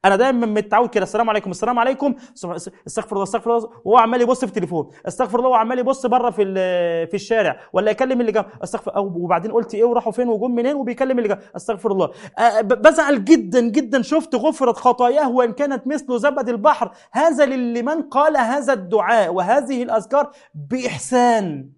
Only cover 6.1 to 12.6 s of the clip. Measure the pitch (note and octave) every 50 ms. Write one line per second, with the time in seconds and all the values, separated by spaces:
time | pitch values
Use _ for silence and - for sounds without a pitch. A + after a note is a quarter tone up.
6.1 | A#3+ B3+ A#3+ A#3+ A#3+ G#3+ G#3 G3 F#3+ F#3+ F#3 F#3 F3+ F3+ F3 E3+ E3+ E3 E3 E3
7.1 | G#3 G3 G3 - A3+ A3+ G3+ D#3+ - - - - - F#3 G#3 F#3 D#3+ - C4 C4
8.1 | C4 A#3+ A#3+ A3 G3 A3+ G#3 G#3 - - - F#3+ - A3 - A#3 - G3 G3+ G3+
9.1 | E3+ E3+ F3 E3+ F3+ E3+ E3+ A3 A3 A#3 A#3 A#3 - G3+ A3+ A#3+ A#3 A#3+ - A3+
10.1 | G3+ - B3 A#3+ A3 G3+ A3 B3+ A#3+ A#3 A#3 C4 D4 C#4+ B3+ A3 A#3+ - C4+ C4
11.1 | C4 B3 A3+ G3+ G3+ - - - - F3 - - A3 F#3 - A3+ G3 F#3+ E3+ -
12.1 | - - - F3+ _ - A3+ A#3 G#3 A3